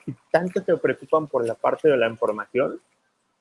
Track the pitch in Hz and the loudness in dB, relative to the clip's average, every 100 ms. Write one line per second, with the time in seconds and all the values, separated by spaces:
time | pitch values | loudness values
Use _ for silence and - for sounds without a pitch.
0 | - 123 _ 160 180 196 185 165 143 127 | -6 -14 _ 0 0 -4 0 0 0 -4
1 | 143 160 147 131 113 110 127 131 156 131 | 0 0 0 -2 -2 -2 -2 2 2 2
2 | 113 113 110 107 104 123 135 - _ _ | 0 0 -4 -4 -4 -2 -2 -4 _ _
3 | _ _ _ _ | _ _ _ _